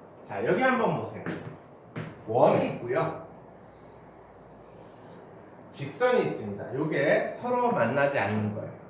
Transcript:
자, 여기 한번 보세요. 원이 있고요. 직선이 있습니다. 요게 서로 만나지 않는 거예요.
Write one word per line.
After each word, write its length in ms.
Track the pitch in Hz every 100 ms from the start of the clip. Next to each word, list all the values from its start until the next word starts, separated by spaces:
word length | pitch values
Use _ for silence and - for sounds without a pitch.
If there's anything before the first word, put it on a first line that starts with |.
| - - -
자, 160 | -
여기 200 | 120 185
한번 400 | 262 240 208 143
보세요. 200 | 110 95 - - - - - - - - - - -
원이 400 | - - - -
있고요. 580 | - - 131 160 - - - - - - - - - - - - - - - - - - - - - - - - - -
직선이 520 | - 135 - 247 226
있습니다. 520 | - - 107 98 - 135
요게 580 | 156 151 139 - - -
서로 300 | 240 247 240
만나지 460 | 180 117 139 139 -
않는 360 | 101 107 104
거예요. 180 | 104 78 -